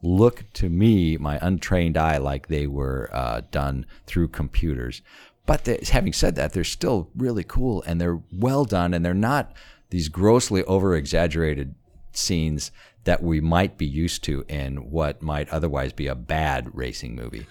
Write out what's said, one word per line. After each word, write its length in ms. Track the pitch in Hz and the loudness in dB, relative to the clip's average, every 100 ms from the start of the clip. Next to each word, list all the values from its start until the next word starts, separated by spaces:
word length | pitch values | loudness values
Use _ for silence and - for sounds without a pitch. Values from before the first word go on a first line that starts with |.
look 420 | 87 90 120 - - | 2 6 6 4 -12
to 160 | - 92 | -4 0
me, 480 | 85 113 101 82 80 | 4 6 6 4 0
my 200 | 73 73 | -2 -2
untrained 580 | 87 92 - 92 82 80 | 0 0 2 2 2 2
eye, 200 | 80 73 | 2 0
like 300 | 69 69 - | -2 -4 -4
they 180 | 76 71 | -2 -2
were, 460 | 69 67 65 55 | -2 -4 -4 -6
uh, 280 | 62 62 57 - | -4 -4 -6 -6
done 340 | 71 69 67 - - - | -4 -2 -4 -8 -16 -4
through 220 | 87 80 | -2 -2
computers. 760 | - 71 - 80 64 62 - _ - - _ - | -2 -2 0 0 -2 -6 -10 _ -20 -20 _ -2
But 200 | 147 - | 0 0
the, 120 | - - | -2 2
having 220 | 127 98 | 2 2
said 200 | - - 71 | 2 0 0
that, 160 | 76 | -2
they're 100 | 95 | -2
still 480 | 85 - 175 107 80 - | -4 -2 0 0 -2 -4
really 280 | 127 110 | -2 -2
cool, 400 | - - 127 98 - | -2 0 0 -2 -2
and 160 | 85 | -2
they're 200 | 87 85 - | 0 -2 -6
well 340 | 90 123 139 123 | -2 2 2 2
done, 300 | 95 87 85 | 2 2 2
and 100 | 87 | 0
they're 80 | |
not 400 | 92 113 143 - - - - - | 2 2 0 -2 -10 -20 -20 -6
these 180 | 90 78 | -4 -4
grossly 540 | 85 104 120 - 95 | 2 6 6 4 0
over-exaggerated 1120 | - 95 95 82 71 82 85 80 78 69 69 - _ - - | 2 2 4 2 2 0 2 0 -2 -2 -6 -10 _ -20 -12
scenes 580 | - - 85 80 73 - - - _ | -6 -2 0 0 -2 -6 -14 -20 _
that 180 | - 85 | 0 0
we 160 | 85 78 | 2 2
might 380 | 80 85 95 - | 4 4 2 0
be 80 | 76 | -4
used 380 | 71 87 - | -2 -2 -2
to 200 | - 69 - | -4 -4 -4
in 400 | 73 67 69 65 | -6 -6 -8 -6
what 320 | 80 73 - | -2 -2 -2
might 260 | 78 73 73 | -4 -4 -2
otherwise 440 | 80 80 69 67 | -2 -2 -2 -4
be 140 | - 69 | -4 -6
a 80 | 64 | -6
bad 540 | 60 80 76 65 60 - | -4 0 0 -2 -6 -8
racing 400 | 64 - 62 58 | -8 -8 -10 -10
movie. 300 | 58 57 - | -10 -12 -16